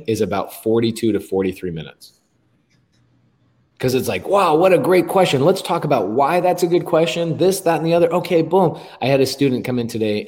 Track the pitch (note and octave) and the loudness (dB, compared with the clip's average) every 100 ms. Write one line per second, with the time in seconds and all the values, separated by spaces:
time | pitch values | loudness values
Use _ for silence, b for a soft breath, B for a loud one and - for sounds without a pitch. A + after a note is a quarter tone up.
0 | - G#2 G2+ G2 - - A2+ A2+ A#2 A2+ | -4 -2 -2 -2 -6 -6 -2 0 0 0
1 | A2+ G2 - F#2+ F#2+ F2+ F#2 D#2+ C#2 - | -2 -2 -2 -2 -2 -4 -10 -10 -14 -20
2 | - _ _ _ _ _ _ _ _ _ | -20 _ _ _ _ _ _ _ _ _
3 | _ _ _ _ _ _ _ _ C3 B2 | _ _ _ _ _ _ _ _ -2 0
4 | A2 F#2 - G3 F3+ D#3 F#3 - C3 F#3 | -2 -6 0 2 2 4 4 4 4 2
5 | E3+ - - C#3 D3+ F#3+ - E3+ D3+ C3 | 2 2 2 2 2 0 -2 -4 0 0
6 | G2 A#2 C#3 F3+ F3+ F3 E3+ F3 D#3+ D#3+ | 0 0 0 2 0 0 0 0 2 0
7 | E3 F3 E3+ C3 F3+ F#3+ E3 D#3 D#3+ E3+ | 0 -2 -4 0 0 0 0 0 0 2
8 | E3+ F3 E3+ F3 D#3+ F#3 E3+ B B B | 2 0 0 0 2 2 2 B B B
9 | B2 C#3 C3 - C#3 B2 B2+ B2 A#2 A2+ | 0 2 0 0 0 0 -4 -4 -4 -4
10 | G#2+ G#2 | -2 -2